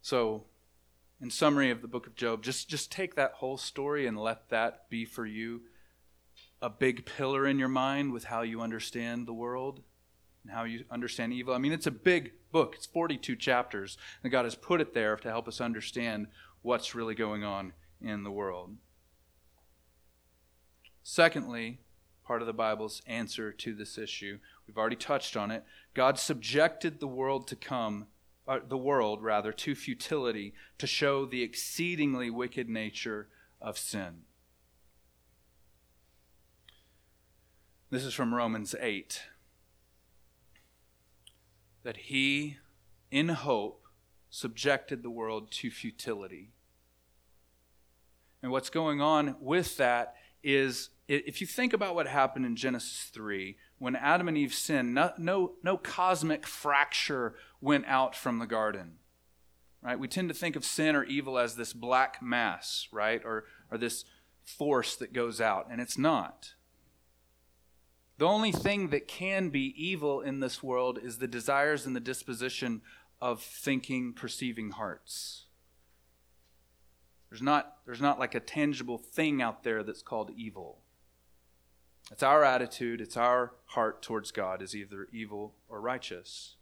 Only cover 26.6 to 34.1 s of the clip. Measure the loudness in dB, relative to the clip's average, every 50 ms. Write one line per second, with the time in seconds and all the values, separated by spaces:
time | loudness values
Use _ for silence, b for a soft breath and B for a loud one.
26.6 | 6 6 4 0 -4 -4 -4 -4 -8 -6 -4 -2 0 0 0 -2 -2 -6 -12 -12
27.6 | -8 -6 -4 -2 -2 -2 -4 -6 -10 -12 _ _ _ _ _ _ _ -2 -2 -2
28.6 | -2 -4 -4 -2 2 4 4 4 4 4 2 0 0 2 2 2 2 0 -4 -4
29.6 | -4 -4 -4 -4 -4 -8 -6 -6 -4 -2 0 0 2 0 -2 -2 -6 -8 -10 B
30.6 | B B B -6 -4 -2 0 2 4 4 4 2 0 -2 -2 -2 -2 -2 -4 -6
31.6 | -6 -6 -2 -2 -2 -2 2 2 2 2 2 0 -2 -4 -2 -2 -4 -4 -4 -6
32.6 | -4 -4 -4 -4 -4 -4 -6 -6 -6 -4 -6 -6 -8 -12 b b b b b b
33.6 | -10 -8 -8 -6 -6 -6 -4 -6 -6 -8